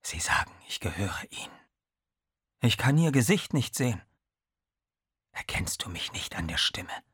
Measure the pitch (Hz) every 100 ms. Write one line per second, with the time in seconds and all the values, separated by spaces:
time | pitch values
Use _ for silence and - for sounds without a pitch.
0 | - 78 - - - - - - - 85
1 | 98 - - - - - _ _ _ _
2 | _ _ _ _ _ _ 120 - 127 147
3 | 165 135 120 214 - 151 - - 123 107
4 | - _ _ _ _ _ _ _ _ _
5 | _ _ _ - - - - - - 87
6 | - - - - 82 80 - - - -
7 | _